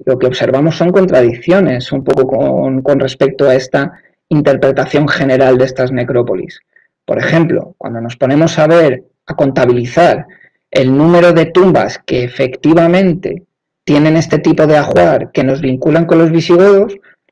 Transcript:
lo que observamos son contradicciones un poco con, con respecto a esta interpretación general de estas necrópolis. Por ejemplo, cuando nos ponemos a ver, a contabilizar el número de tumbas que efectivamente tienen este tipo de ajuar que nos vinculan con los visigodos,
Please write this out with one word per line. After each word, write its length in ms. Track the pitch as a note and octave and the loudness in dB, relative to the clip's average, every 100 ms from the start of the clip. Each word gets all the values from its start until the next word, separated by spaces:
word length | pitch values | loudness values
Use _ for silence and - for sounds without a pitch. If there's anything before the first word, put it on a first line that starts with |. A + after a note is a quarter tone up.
| - | -4
lo 120 | B2+ | -2
que 100 | B2+ | -2
observamos 500 | B2+ B2 C3 D#3 - | -2 -2 0 0 0
son 160 | - | 0
contradicciones 1000 | G3 F#3 C3 A#2+ A#2 - F#3+ E3 B2 - | 2 2 2 2 0 0 0 0 -2 -6
un 140 | C3+ C3+ | -6 -2
poco 200 | C#3+ C3 | -2 -2
con, 560 | C3 C#3 C3 C3+ C3 | -2 -2 -2 -2 -4
con 200 | C3+ C#3 | -2 -2
respecto 480 | C3+ - C#3 C3 C#3 | -2 -4 -8 -2 0
a 60 | C3 | 0
esta 440 | C3 C#3+ C#3 - _ _ _ | -2 -4 -4 -10 _ _ _
interpretación 800 | D3+ D3 C3 C3+ C3+ C#3 D3 D3+ | 0 0 0 0 0 -2 -2 -2
general 480 | - C3+ C3 C3 B2+ | -2 0 2 2 2
de 80 | C3 | 0
estas 260 | B2+ B2+ | -2 -4
necrópolis. 680 | C3 B2 B2 A#2 F#2 - - _ _ _ _ | -4 -4 -2 -2 -6 -8 -16 _ _ _ _
Por 140 | - A2+ | -8 -6
ejemplo, 580 | B2 E3 D#3+ F3+ - - | -2 0 0 -2 -6 -12
cuando 220 | - A#2 | -14 -10
nos 160 | A#2 - | -12 -4
ponemos 420 | B2+ C#3+ E3 E3 | 0 2 0 0
a 80 | D#3 | 2
ver, 360 | E3+ D#3 B2+ - _ - | 4 2 0 -8 _ -12
a 100 | - | -4
contabilizar 880 | C#3 C3 B2 B2 A#2+ - E3+ A#2+ - - _ _ _ | -2 0 0 0 -2 0 2 0 -6 -20 _ _ _
el 240 | - C3 C3+ | -2 0 2
número 380 | D#3+ F3 F3 | 4 4 4
de 140 | E3 D#3 | 4 2
tumbas 520 | F3+ F#3+ C#3+ G2+ - - | 2 2 2 -2 -6 -6
que 180 | B2+ | -6
efectivamente 1200 | B2 - B2+ - C#3+ E3 E3 F3+ F#3+ E3 - E3+ - _ _ _ | -4 -4 -6 -2 0 2 2 2 0 -2 -6 -12 -16 _ _ _
tienen 320 | - D3 D#3 D#3+ | -2 0 2 2
este 220 | D#3+ D#3 | 0 -2
tipo 300 | D#3 D#3 D3+ | 0 2 2
de 100 | D3+ | 2
ajuar 540 | C#3+ F3 E3+ C#3+ - | 2 0 2 0 -2
que 100 | - | -4
nos 160 | C3 C3+ | -2 -2
vinculan 460 | C3+ C3 D#3+ D#3+ E3 | -4 -4 0 0 2
con 140 | E3 | 2
los 120 | E3 | 2
visigodos, 640 | E3 D#3+ F3 G3 G3 G#3 G3+ _ _ _ | 0 2 4 4 4 2 -6 _ _ _